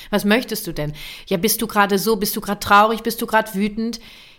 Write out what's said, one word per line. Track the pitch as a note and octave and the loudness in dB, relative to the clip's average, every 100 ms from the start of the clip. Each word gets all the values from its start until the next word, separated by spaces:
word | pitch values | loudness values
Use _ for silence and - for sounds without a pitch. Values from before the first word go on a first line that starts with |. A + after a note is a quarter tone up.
| - | -4
Was | G3+ | 0
möchtest | G3+ A3 B3+ G#3 - | 2 2 0 -6 -6
du | |
denn? | D#3 D3 D3+ - - - | -6 -6 -8 -14 -18 -4
Ja, | F#3+ | -2
bist | G#3 - | 0 0
du | A3 | 0
gerade | G#3 G3+ G3+ | 2 2 2
so? | G3 A3 | 2 0
Bist | G#3 | -2
du | A3 | -4
gerade | G3+ G3+ | -4 -4
traurig? | G#3 G#3 G#3+ A3+ | 4 6 6 2
Bist | A#3 A3+ | -4 -6
du | A#3 | 0
gerade | A3 A3 | 0 0
wütend?“ | F#3+ G#3+ G#3+ A3+ A3+ - - - | -2 -2 -2 -6 -8 -14 -20 -20